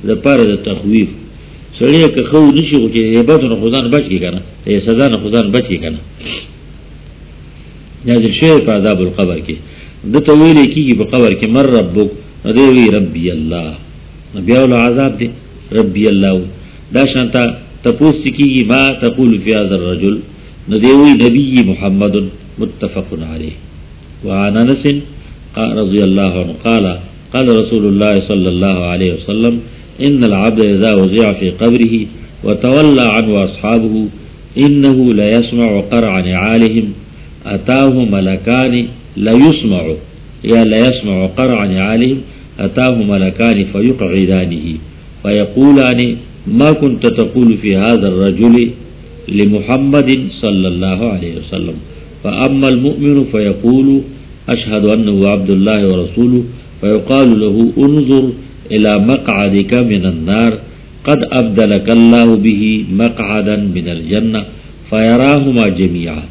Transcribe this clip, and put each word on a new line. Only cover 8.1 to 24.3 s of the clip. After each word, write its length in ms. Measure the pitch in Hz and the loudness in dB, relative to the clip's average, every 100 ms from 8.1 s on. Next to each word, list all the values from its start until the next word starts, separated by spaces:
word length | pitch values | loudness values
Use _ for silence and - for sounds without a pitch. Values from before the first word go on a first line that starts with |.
| 120 110 | 2 2
شوی 340 | - 160 151 113 | 2 4 4 2
په 60 | |
عذاب 280 | 104 101 95 | 0 0 0
القبر 380 | 92 92 92 80 78 | -2 -2 -2 -4 -10
کې. 80 | 76 - - - - 104 | -14 -16 -20 -20 -14 -2
ده 140 | 131 | 0
ته 140 | 147 | 4
ویلې 320 | 151 160 151 131 | 6 6 6 4
کېږي 260 | 151 139 107 | 0 0 0
په 60 | |
قبر 280 | 104 131 113 | 0 2 2
کې: 140 | 95 110 | 0 0
"من 160 | 123 139 | 2 2
ربک؟" 440 | 117 90 95 101 - - - - | 2 0 0 -2 -4 -18 -12 -2
نو 60 | |
دی 100 | 110 | 4
وی: 240 | 135 127 113 101 | 4 6 4 2
"ربی 340 | 92 80 87 | -2 -4 -6
الله". 420 | 82 78 85 80 76 - - - - - 101 | -4 -6 -6 -8 -14 -18 -20 -20 -20 -16 -8
نو 60 | |
بیا 200 | 92 127 | 0 2
ولو 140 | 131 117 | 4 2
عذاب 440 | 120 120 135 104 | 2 0 -2 -4
دی، 80 | 120 - - - - | -8 -10 -20 -20 -6
ربی 360 | 110 101 92 107 | -2 0 0 0
الله. 340 | 98 98 92 92 - - - - | 2 2 0 -4 -14 -20 -20 -6
دا 100 | 120 135 | -2 0
شان 240 | 135 120 | 0 -2
ته 140 | 127 120 117 - - | 0 -2 -4 -16 -6
تپوس 320 | - 113 151 139 | -4 2 2 2
چې 160 | 139 | -4
کېږي: 340 | - 143 131 107 | 0 0 2 0
"ما 240 | 131 135 | 2 0
تقول 500 | 131 120 127 127 104 | 0 -4 0 2 2
فی 60 | 98 | 0
هذا 260 | 110 98 92 | -2 0 -2
الرجل؟" 420 | 87 87 98 107 - - - - - | -4 -2 -2 -2 -8 -20 -20 -18 -4
نو 60 | 107 | 0
دی 160 | 120 | 4
وی: 200 | 139 147 123 120 | 6 6 6 4
"نبی 300 | 123 135 127 98 | 2 0 0 0
محمد"، 500 | 85 101 98 104 101 95 - - - | -2 -2 0 0 -2 -4 -10 -20 -10
متفق 540 | 107 - - 98 - 85 80 | -10 -6 -8 -8 -10 -12 -12
علیه. 220 | 80 78 76 - - - - - - | -10 -12 -14 -20 -20 -20 -20 -20 -14
وعن 340 | - | -6